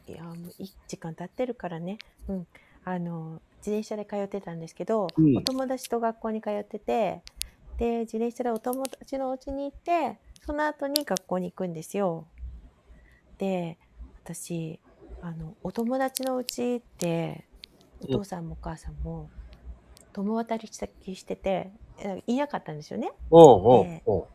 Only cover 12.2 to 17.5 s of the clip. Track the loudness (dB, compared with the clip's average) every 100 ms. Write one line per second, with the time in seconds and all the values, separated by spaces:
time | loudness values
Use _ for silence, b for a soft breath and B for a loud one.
12.2 | -12 -16 -14 -14 -20 _ _ -20 -20 -20
13.2 | _ -6 -2 -2 -4 -10 _ -20 -20 -18
14.2 | -14 -14 -8 -6 -6 -12 -20 -20 -18 -12
15.2 | -12 -10 -12 -10 -8 -4 -2 0 -2 -2
16.2 | -4 -4 -4 -4 -2 -2 -8 -4 0 0
17.2 | -2 -8 -16